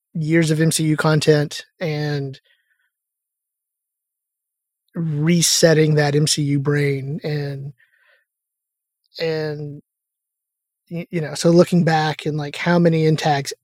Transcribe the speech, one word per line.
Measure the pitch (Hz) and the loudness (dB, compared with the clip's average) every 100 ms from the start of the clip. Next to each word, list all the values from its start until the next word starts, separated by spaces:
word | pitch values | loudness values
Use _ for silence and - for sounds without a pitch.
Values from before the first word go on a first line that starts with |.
| _ | _
years | 165 151 165 156 | -6 0 2 2
of | 156 | 2
M | 160 | 0
C | - | 0
U | 160 151 | 0 0
content | 160 156 156 151 147 - - - | 2 2 4 2 2 -6 -16 -8
and | 170 151 147 147 139 131 _ _ _ _ _ _ _ _ _ _ _ _ _ _ _ _ _ _ _ _ _ _ _ _ _ | -6 -4 -4 -4 -8 -12 _ _ _ _ _ _ _ _ _ _ _ _ _ _ _ _ _ _ _ _ _ _ _ _ _
resetting | 175 165 147 156 175 165 - 170 156 156 | -8 -4 -2 0 2 0 4 4 4 4
that | 151 147 | 2 2
M | 143 151 | 2 0
C | - | 0
U | 143 143 | -2 -2
brain | 139 147 143 139 135 151 | -2 -2 -2 -4 -6 -8
and, | 160 147 143 139 139 - _ _ _ _ _ _ _ _ _ _ _ _ _ - | -6 -6 -8 -10 -14 -18 _ _ _ _ _ _ _ _ _ _ _ _ _ -8
and | 165 156 156 151 147 143 - _ _ _ _ _ _ _ _ _ - | -4 -4 -6 -8 -10 -14 -20 _ _ _ _ _ _ _ _ _ -14
y-, | 165 175 | -12 -8
you | 170 | -6
know, | 147 | -6
so | 151 170 | 0 4
looking | 170 170 175 | 6 6 4
back | 160 156 156 147 156 | 2 2 0 -4 -6
and, | 151 | -6
like, | 143 - | -8 -4
how | 175 175 | 0 4
many | 170 160 156 | 4 4 2
end | 151 | 2
tags | 160 143 139 - | 0 -2 -4 -10